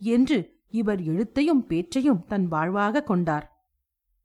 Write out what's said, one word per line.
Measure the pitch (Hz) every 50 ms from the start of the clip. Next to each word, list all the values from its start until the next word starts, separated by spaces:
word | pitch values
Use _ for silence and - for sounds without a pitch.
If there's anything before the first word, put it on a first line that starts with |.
என்று | 196 233 233 240 262 262 302 196 160 - _ _ _ _
இவர் | - 226 208 214 208 185 165
எழுத்தையும் | 156 160 190 233 - - 269 294 339 311 254
பேச்சையும் | - - 165 170 175 - - 269 254 294 240 165 -
தன் | - 214 196 180
வாழ்வாக | 170 160 156 160 175 196 202 202 208 220 294 294
கொண்டார். | 233 196 175 175 160 151 147 - - _ _ _ _ _ _ _ _ _ _ _ _ _ _